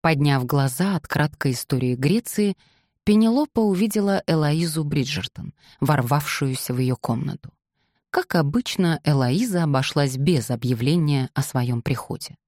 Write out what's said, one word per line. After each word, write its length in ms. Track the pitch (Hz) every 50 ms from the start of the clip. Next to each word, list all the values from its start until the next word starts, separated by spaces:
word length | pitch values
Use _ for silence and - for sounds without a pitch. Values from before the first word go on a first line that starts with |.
Подняв 440 | - 165 160 139 147 147 139 135 127
глаза 520 | 123 - 143 135 135 127 - 175 202 196
от 100 | 175 -
краткой 460 | - - 139 147 151 147 - - 143 127
истории 420 | 120 - _ - 127 123 123 123
Греции, 600 | 120 131 147 180 226 240 - - - 208 202 190 _ _ _ _ _ _ _ _ _ _
Пенелопа 560 | - 208 214 226 226 233 269 302 - _ 233
увидела 640 | 226 208 190 175 214 220 208 214 202 202 196 180 -
Элоизу 560 | - 165 160 151 147 151 160 170 170 151 160 156
Бриджертон, 720 | 147 143 151 131 - - - - - _ - - - - _ _ - - _
ворвавшуюся 960 | - 139 156 135 120 117 143 147 147 147 - - 147 135 131 127 - - 127
в 40 | 123
её 180 | 127 127 127
комнату. 560 | - - - 117 - - 143 - - - - _ _ _ _ _ _ _ _ _ _ _ _
Как 240 | - 359 359 _ -
обычно, 680 | 175 156 143 151 240 247 - - - 185 170 160 143 _
Элоиза 580 | 151 151 139 131 120 127 180 247 247 190 175 170
обошлась 540 | 151 139 135 135 - - 151 143 139 131
без 340 | 131 139 165 180 135 110 -
объявления 800 | 127 113 117 123 127 113 120 135 156 175 160 147 147 135 131 135 _
о 80 | - 135
своём 400 | - - 131 123 123 123 117 -
приходе. 520 | - 131 - - - - - - - - _ _